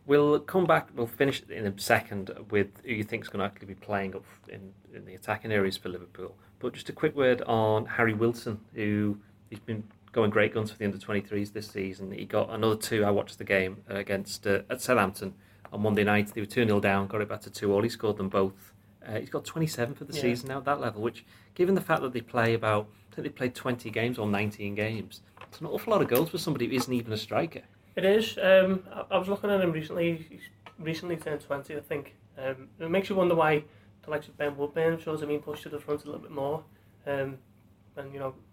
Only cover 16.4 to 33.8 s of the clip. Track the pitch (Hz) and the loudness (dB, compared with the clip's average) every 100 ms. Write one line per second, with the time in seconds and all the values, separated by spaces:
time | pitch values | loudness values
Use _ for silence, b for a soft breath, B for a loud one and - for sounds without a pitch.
16.4 | 104 - 113 101 101 98 98 107 101 104 | -4 2 4 4 4 2 0 -4 -4 -6
17.4 | - - 104 101 117 113 110 104 95 101 | -10 -2 2 4 2 0 -2 -2 0 2
18.4 | 95 - - - b _ - 110 - 156 | 2 -2 -18 -20 b _ -10 -8 -6 -8
19.4 | - 165 160 - 120 139 - 151 123 120 | -6 -2 -2 0 -4 -4 -8 0 0 0
20.4 | 131 135 135 143 123 104 117 - B B | -4 -6 -2 -2 -2 -2 -4 -4 B B
21.4 | B - 180 190 - 160 131 123 113 123 | B 0 4 4 2 0 0 -4 -4 2
22.4 | 113 113 110 107 107 b - - - - | 2 4 2 2 0 b -16 -10 -10 -4
23.4 | 127 - - 117 113 110 117 120 104 101 | -4 -2 -4 -4 -4 -2 -2 0 0 0
24.4 | 104 104 101 101 107 113 92 - b - | 0 -4 -6 -2 -2 -4 -8 -16 b -20
25.4 | - - 156 190 - 202 135 120 160 175 | -20 -12 -6 -4 2 2 4 4 2 -2
26.4 | 170 135 117 127 127 123 113 107 - 107 | -2 -2 0 0 0 -2 -2 -4 -2 -2
27.4 | 165 - - _ _ - 185 214 220 - | -2 -6 -18 _ _ 0 4 4 2 2
28.4 | 185 190 190 190 - - - 196 185 196 | 8 8 8 2 -4 -10 -2 -2 0 -2
29.4 | 202 196 180 156 156 180 170 165 - - | 2 2 2 0 -4 0 0 -2 -8 -20
30.4 | - - - - 160 160 175 165 165 151 | -20 -20 -20 -10 -6 -6 -6 -6 -6 -6
31.4 | - 139 139 147 - 147 135 - _ - | -4 -6 -6 -10 -6 -6 -8 -18 _ -8
32.4 | 131 131 135 - 165 185 190 190 180 165 | -6 -6 -12 -10 -2 0 2 2 4 4
33.4 | 156 151 151 b | 4 4 0 b